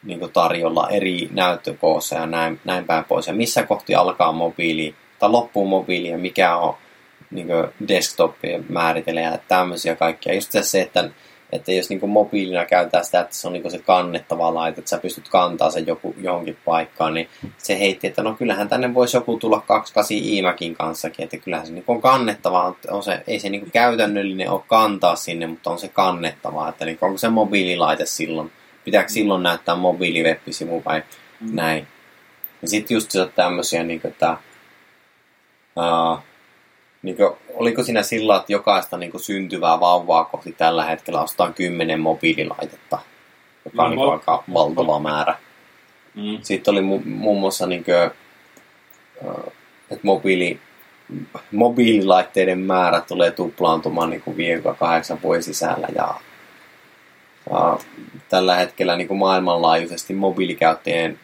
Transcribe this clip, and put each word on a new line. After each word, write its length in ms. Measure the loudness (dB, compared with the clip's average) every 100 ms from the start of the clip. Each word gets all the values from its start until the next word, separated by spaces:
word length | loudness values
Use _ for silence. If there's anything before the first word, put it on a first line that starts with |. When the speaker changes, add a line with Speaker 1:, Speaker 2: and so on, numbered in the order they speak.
Speaker 1:
niinku 260 | -10 -10 -2
tarjolla 600 | 2 2 2 0 0 0
eri 400 | 0 0 -4 -4
näyttökoossa 840 | 0 0 0 -6 0 0 0 -2 -4
ja 100 | -2
näin, 340 | -2 -2 -4
näin 200 | -4 -4
päin 200 | 0 -2
pois. 220 | 0 -2 -2
Ja 60 |
missä 280 | -2 0 0
kohti 320 | 0 -2 2
alkaa 380 | 2 2 2 0
mobiili 640 | 2 -4 -2 -2 -2 -4 -8 _ _
tai 100 | 4
loppuu 360 | 4 2 -2 0
mobiili 420 | 0 0 -4 -2
ja 100 | -4
mikä 380 | -4 2 2 4
on 180 | 0 -4 -16 _ _ _ -14
niinku 220 | -12 -2 -2 -2 -6 0
desktopia 720 | 0 0 0 0 0 -6 -6 -4
määritellä 520 | -2 0 0 -2 -2
ja 180 | -2 -4 0
tämmösiä 480 | 2 2 -2 -4 0
kaikkia. 380 | -2 -2 -4
Just 180 | -4 0 -2
se, 180 | 2 0
että, 300 | 2 -2 -2 -8 -20 -20 _
että 200 | -10 -2
jos 160 | -2 -2
niinku 160 | -4 2
mobiilina 580 | 2 2 0 -2 -2
käytetään 400 | 2 2 2 0
sitä, 160 | 2 0
että 140 | 0
se 120 | -6 -8
on 60 |
niinku 180 | -6 -8
se 80 | -8
kannettava 760 | 2 2 2 -6 -6 0 0
laite, 260 | 0 -2 -4
että 80 | -6
sä 100 | -6
pystyt 300 | -4 -10 2
kantaa 420 | 4 4 2 0
sen 160 | 0 -4
joku, 280 | -4 -6 -8
johonkin 380 | -4 -4 -6 -8
paikkaan, 500 | -2 0 -2 -4 -2
niin 140 | -2 -8 -12 -16 -14
se 200 | -4 0
heitti, 280 | 2 0 -4
että 160 | -2
no 120 | -4
kyllähän 340 | -2 -2 -2 0
tänne 260 | 0 0
voisi 220 | 2 2 2
joku 220 | 0 -4
tulla 220 | 0 0
kaksi 320 | 2 0 0
kahdeksan 220 | -2 0 -2
iMacin 540 | -2 0 0 -2 -8
kanssakin, 500 | -6 -6 -6 -10 -8
että 120 | -10 -10
kyllähän 300 | -8 -8 -8
se 60 |
niinku 200 | -10 -4
on 80 | 2
kannettava, 720 | 4 4 2 -2 0 2 0 -4 -8
on 120 | -6
se, 200 | -4 -6 -4
ei 140 | -6
se 80 | -4
niinku 220 | -6 -2
käytännöllinen 760 | 2 4 4 0 0 -4 -4 -2
ole 120 | -4 2
kantaa 500 | 4 4 4 2 2
sinne, 300 | -4 -6 -8
mutta 240 | -8 -8
on 80 | -8
se 100 | -4
kannettava, 800 | 0 0 0 -6 -6 -8 -6 -8
että 160 | -6
niinku 200 | -8 -2
onko 140 | -4 0
se 100 | 0
mobiililaite 800 | 2 2 2 0 0 0 0 -2
silloin, 460 | -4 -4 -6 -8 _ _ _
pitääkö 240 | 0 2 2
Speaker 2:
Mm. 40 |
Speaker 1:
silloin 300 | 0 2 2
näyttää 320 | 0 0 -2
mobiiliweb-sivu 1080 | 0 2 2 0 2 0 0 -6 -10 -6 -6
vai 180 | -4 -6 -6 -20 -20 _
Speaker 2:
Mm. 160 | -8 -4
Speaker 1:
näin. 300 | -2 -4 -6 _ _ _ _ _ -20 _
Ja 60 | -4
sit 220 | -4 0
just 200 | -2 0
se 160 | -2 0 2
tämmösiä, 460 | 0 0 -2 -2
niinku, 260 | -2 -6 -8
että, 280 | -2 -2 -2 -10 -20 _ _ _ _ _ _ _ _ _ _ _ -4
ää, 460 | 0 2 2 -2 -8 _ _ _ _ _ _ _
niinku, 360 | -10 2 2 2 -14
oliko 280 | -2 0 0
siinä 200 | 0 0
sillä, 340 | 0 -2 4 2
että 160 | 2
jokaista, 440 | 0 2 2 0 -10
niinku, 220 | -10 -10
syntyvää 600 | -6 -6 -4 0 2 4
vauvaa 440 | 6 4 4 2
kohti 280 | 2 -6 -12
tällä 320 | 0 2 2
hetkellä 380 | -2 -4 -4 -4
ostaa 300 | -4 0 -2
kymmenen 480 | 0 -4 -2 -2 0
mobiililaitetta, 960 | 0 0 0 0 -4 -6 -10 -12 _ -8 -8 _ _ _ _ _
joka 180 | -12 0
on, 80 | 0
Speaker 2:
No, 60 | 4
Speaker 1:
niinku, 100 | 2
Speaker 2:
vo- 60 |
Speaker 1:
aika 320 | 2 0 -2 0
valtava 440 | 2 2 2 2 2
määrä. 400 | 0 -2 -2 -4 _ _ _ _ _ _ _
Speaker 2:
Mm. 240 | -10 -8 -8
Speaker 1:
Sitten 300 | -4 -2 0
oli 80 | 2
mu-, 240 | 2 -2 -4
muun 320 | -2 0 2
muassa, 260 | 0 -2 -4
niinku, 240 | -4 2
ää, 180 | 4 4 -2 -20 _ _ _ _ _ _ _ _ -14 -12 -10 -14 -18 _ _ _
että 160 | -4 2
mobiili-, 540 | 2 4 2 0 -4 -14 _ -20 _ _ -12 -12 -16 -6
mobiililaitteiden 1080 | 2 4 6 4 6 6 4 4 2 2 2
määrä 420 | 0 2 4 2
tulee 300 | -2 2 2
tuplaantumaan, 800 | 2 -6 0 2 2 0 -2 -2
niinku, 260 | -4 -8 -4
viiden 260 | -2 0
tai 120 | -2 -2
kahdeksan 440 | 0 0 -2 -6
vuoden 200 | 0 0
sisällä. 460 | -2 -4 -2 -2 -4
Ja, 200 | -4 -4 -6 -12 -20 -20 -20 -20 -20 _ _ _ _ _ _ -4
ja 280 | 0 2 0 -6 -20 -20 -20 -2
tällä 280 | 2 4 2
hetkellä, 400 | 2 0 0 0
niinku, 180 | -2
maailmanlaajuisesti 1000 | 0 2 2 2 4 4 4 2 -10 -6
mobiilikäyttäjien 1040 | -2 0 0 -2 2 2 2 -2 -2 -2 -4